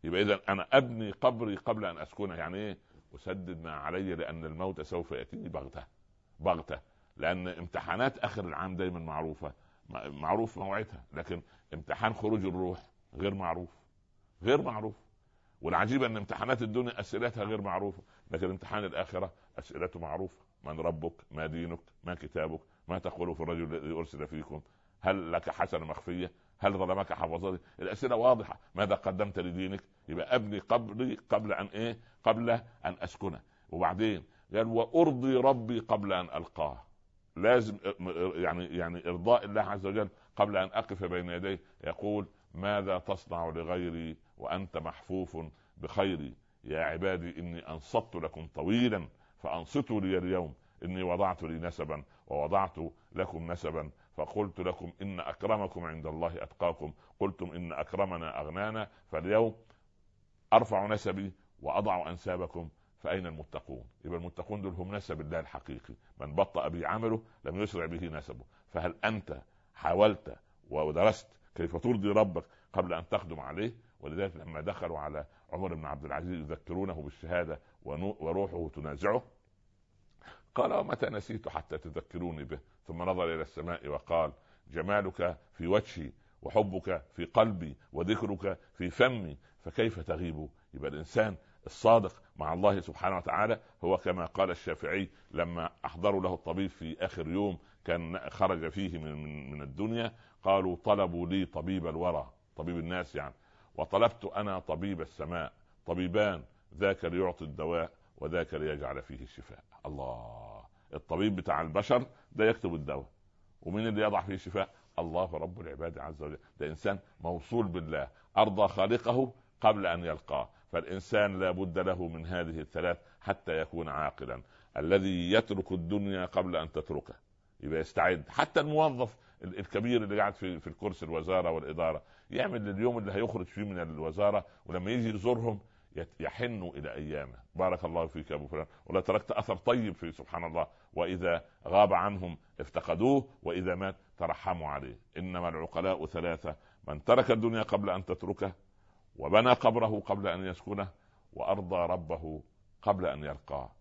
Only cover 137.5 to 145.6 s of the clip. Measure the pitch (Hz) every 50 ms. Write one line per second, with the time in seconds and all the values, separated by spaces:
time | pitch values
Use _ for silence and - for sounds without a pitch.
137.5 | _ 85 92 92 92 87 92 80 82 85 82 78 - 80 73 - 76 73 73 67
138.5 | 82 78 80 - - - _ - 85 92 92 - - 104 - - - 107 98 -
139.5 | 101 90 - 120 120 123 110 104 85 - 87 82 78 - 71 - - 85 85 82
140.5 | 80 78 78 - - _ - _ - 82 85 87 92 87 90 87 85 82 - -
141.5 | - _ - - 90 98 104 190 98 85 92 101 101 92 92 87 80 - _ _
142.5 | - - - - - 85 - - 82 85 107 131 139 139 127 - - _ - 85
143.5 | 85 92 90 92 87 90 95 95 95 - _ _ - - 87 82 82 - - 95
144.5 | 90 85 80 73 71 69 69 64 57 - _ _ _ 78 90 92 90 87 87 85
145.5 | 80 78